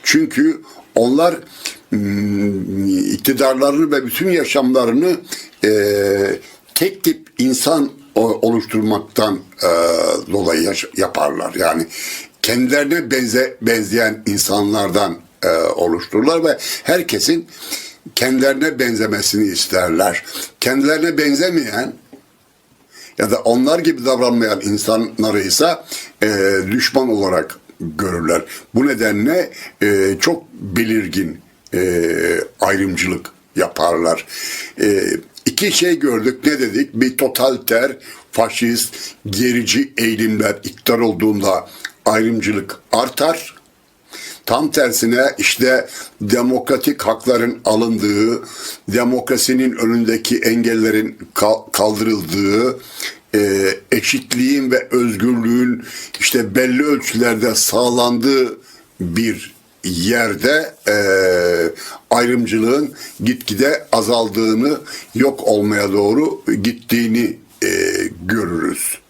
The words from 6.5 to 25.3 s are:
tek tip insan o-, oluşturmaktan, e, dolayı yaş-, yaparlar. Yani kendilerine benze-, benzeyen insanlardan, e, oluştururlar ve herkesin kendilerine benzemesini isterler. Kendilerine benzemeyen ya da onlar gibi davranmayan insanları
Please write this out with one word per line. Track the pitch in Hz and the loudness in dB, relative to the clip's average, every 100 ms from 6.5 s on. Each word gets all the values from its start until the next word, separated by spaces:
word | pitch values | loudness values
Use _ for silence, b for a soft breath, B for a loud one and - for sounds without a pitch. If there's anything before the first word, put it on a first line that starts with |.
| B _ - | B _ 0
tek | 180 190 | 0 0
tip | - 156 - - | -2 -2 -8 -2
insan | 127 127 143 160 139 - - 110 | 0 2 0 0 0 -6 -4 0
o-, | 113 - 110 | 0 2 2
oluşturmaktan, | 117 107 110 107 104 - - 107 95 92 - | 0 -2 -2 0 -2 -2 0 0 -2 -8 -4
e, | 92 85 85 85 82 82 - | 0 2 2 2 0 -2 -2
dolayı | 98 85 80 | -2 0 2
yaş-, | 85 98 - - | 0 -2 -6 -4
yaparlar. | 95 - 73 82 85 - | -2 0 -2 -2 -6 -2
Yani | 85 80 82 B B B B _ | 0 0 -4 B B B B _
kendilerine | - 120 127 139 143 170 127 | -2 0 2 2 2 -2 0
benze-, | 131 120 120 131 - | -2 2 0 0 -2
benzeyen | 110 117 101 113 110 107 - | 0 0 0 0 0 -2 -4
insanlardan, | 101 - 101 101 107 101 92 98 85 - _ | -2 0 0 0 0 0 0 -2 -4 -14 _
e, | 90 82 | 0 2
oluştururlar | 82 82 87 85 - 104 127 165 | 0 0 0 0 -2 0 2 2
ve | 160 135 B B | 0 -2 B B
herkesin | - 180 175 104 - 165 170 B B B B B - - | -2 -2 0 -2 0 0 -4 B B B B B -10 -2
kendilerine | 127 131 135 135 156 135 | 0 2 2 2 -2 0
benzemesini | 123 110 110 104 - 101 104 | -2 0 0 0 0 0 0
isterler. | 85 - 92 90 82 95 87 B B B - | -2 -2 0 2 2 0 -2 B B B -4
Kendilerine | 123 135 139 156 165 147 | 0 2 2 2 0 0
benzemeyen | 147 139 185 170 117 104 131 - _ - _ _ _ _ _ _ _ B B B | 0 2 2 0 -2 -4 -6 -10 _ -20 _ _ _ _ _ _ _ B B B
ya | 104 | 0
da | 110 | 2
onlar | 113 120 131 165 | 2 2 4 2
gibi | 160 143 120 | 2 0 0
davranmayan | 127 123 120 110 98 | 2 2 2 0 0
insanları | 98 104 - 113 113 - 110 | -2 -2 0 0 -2 -2 0